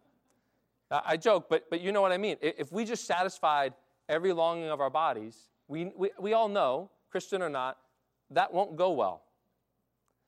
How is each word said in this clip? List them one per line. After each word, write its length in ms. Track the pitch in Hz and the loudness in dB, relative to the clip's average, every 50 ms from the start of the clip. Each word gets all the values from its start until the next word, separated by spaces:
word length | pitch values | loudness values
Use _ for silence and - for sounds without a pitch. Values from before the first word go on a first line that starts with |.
| _ _ _ _ _ _ _ _ _ _ _ _ _ _ _ _ _ - | _ _ _ _ _ _ _ _ _ _ _ _ _ _ _ _ _ -4
I, 100 | 143 147 - | -4 -2 0
I 120 | 185 160 165 | 0 -2 2
joke, 300 | 160 226 208 175 147 - | 4 4 4 4 2 0
but, 220 | 160 - - - | 0 0 0 -2
but 100 | 165 170 | -6 -4
you 140 | 180 185 208 | -2 0 2
know 80 | 208 | 2
what 100 | 196 190 | 4 4
I 60 | 180 185 | 2 2
mean. 180 | 208 208 151 - - | 0 -2 -4 0 -2
I, 100 | 156 170 - | -2 -2 -2
if 120 | 147 131 | -8 -6
we 140 | 160 214 233 | -4 -4 -4
just 220 | 214 240 - - | -4 -4 -6 -2
satisfied 680 | - 180 175 185 190 - - - 156 151 143 139 131 - _ _ _ _ _ _ - | -2 0 0 0 -2 -2 0 0 2 2 2 0 -2 -4 _ _ _ _ _ _ -2
every 240 | 151 165 175 190 175 | -2 0 2 0 2
longing 360 | 165 165 165 170 170 165 156 | 2 2 0 0 -2 -4 -4
of 120 | 151 139 | -2 0
our 80 | 143 135 | -2 0
bodies, 480 | 135 156 165 156 127 107 110 113 113 - - _ _ _ _ - | 0 2 0 0 0 -2 -6 -12 -14 -18 -20 _ _ _ _ -10
we, 240 | 139 160 170 190 - | -6 -6 -6 -6 -4
we, 140 | 190 185 - - - | -2 -2 -2 -2 -2
we 140 | 190 208 220 | -2 2 2
all 160 | 226 226 208 | 2 2 2
know, 420 | 202 202 160 131 127 151 185 - _ _ _ _ | 2 2 2 2 2 0 -4 -8 _ _ _ _
Christian 300 | - 185 - - 202 185 | -6 -6 -6 -2 -4 -2
or 80 | 180 160 | -2 -2
not, 280 | 143 131 127 131 135 _ _ _ _ _ _ _ _ _ _ - | -2 -2 -4 -4 -6 _ _ _ _ _ _ _ _ _ _ -4
that 220 | 139 165 190 - - | 0 0 0 2 2
won't 220 | 175 202 196 160 | 0 0 0 0
go 160 | 156 180 190 | 0 2 2
well. 320 | 170 127 107 92 85 82 _ _ _ _ _ _ _ _ _ _ _ _ _ _ _ _ _ _ _ _ _ | 4 2 2 0 0 -4 _ _ _ _ _ _ _ _ _ _ _ _ _ _ _ _ _ _ _ _ _